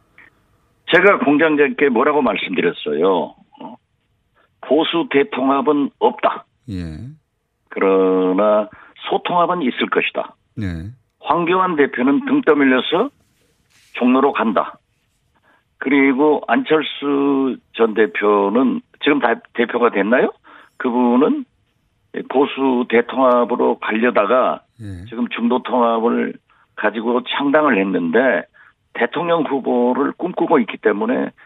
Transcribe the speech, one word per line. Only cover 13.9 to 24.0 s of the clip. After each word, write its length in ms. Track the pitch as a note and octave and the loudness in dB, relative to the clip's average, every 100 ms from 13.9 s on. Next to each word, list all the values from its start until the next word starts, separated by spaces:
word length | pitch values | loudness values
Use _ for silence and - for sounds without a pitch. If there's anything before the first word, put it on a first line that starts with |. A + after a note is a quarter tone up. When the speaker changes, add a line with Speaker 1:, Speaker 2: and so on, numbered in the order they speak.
Speaker 1:
종로로 400 | - B2 C3 C#3 | -2 2 4 2
간다. 440 | - A2 E2+ - - _ _ _ _ _ _ _ _ _ - | 0 0 -2 -4 -10 _ _ _ _ _ _ _ _ _ -8
그리고 640 | C3+ C#3 C#3 C3 D3+ D3 - | 0 2 2 4 2 2 0
안철수 1080 | B2 B2+ D#3 C3+ - C#3+ C#3 C#3+ C#3 C3+ - _ | -2 2 0 0 -6 -4 0 0 0 -2 -4 _
전 200 | - A2+ | -2 0
대표는 880 | G#2 G#2 - G#2 - G2 A#2 C3 - - - | 2 0 2 2 2 2 2 2 0 -8 -4
지금 160 | C#3+ D3+ | 0 0
다 160 | A#2+ A#2 - | 0 -2 -6
대표가 380 | - A#2 A#2 A#2 | -4 -2 0 0
됐나요? 400 | G2+ G2 B2 G#3 - - - - - | 0 0 2 0 -4 -20 -20 -20 -6
그분은 680 | B2+ A#2 B2 B2 D#3 D4 B3+ _ _ _ _ _ _ - - | -2 0 2 4 2 0 -6 _ _ _ _ _ _ -12 -4
보수 560 | C3 C#3+ - C3+ B2 B2 | 0 0 0 0 0 0
대통합으로 880 | A#2 A#2 A#2 B2+ B2 A#2 A#2 B2+ A#2+ | 0 0 0 2 2 0 0 -2 -2
가려다가 840 | - A2 | -4 -2